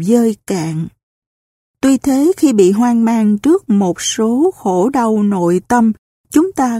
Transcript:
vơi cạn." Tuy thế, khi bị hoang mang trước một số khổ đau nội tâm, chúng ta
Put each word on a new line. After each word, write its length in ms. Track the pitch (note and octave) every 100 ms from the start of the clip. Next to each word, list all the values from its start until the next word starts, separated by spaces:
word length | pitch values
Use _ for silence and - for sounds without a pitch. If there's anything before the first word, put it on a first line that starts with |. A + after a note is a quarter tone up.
| F3
vơi 300 | A#3+ A3+ G#3 -
cạn." 400 | F#3+ D#3+ D#3+ D#3+ - _ _ _ _ _ _ _ _
Tuy 160 | C4+ C4+
thế, 340 | C#4 C4+ D#4 F#4+
khi 160 | D4
bị 180 | G#3+ F#3
hoang 340 | G3+ A#3+ A#3 A3+
mang 320 | A#3 G#3+ G3+
trước 320 | C#4+ F#4+ -
một 320 | G3+ F#3 E3+
số 500 | - - A3 B3 F4+ -
khổ 340 | G3+ F3+ A3
đau 340 | - A3+ G#3+
nội 380 | G3+ F#3+ E3+ F3+ -
tâm, 260 | A#3+ A3+ G#3+ _ _ _
chúng 220 | D4 F#4+
ta 280 | - B3+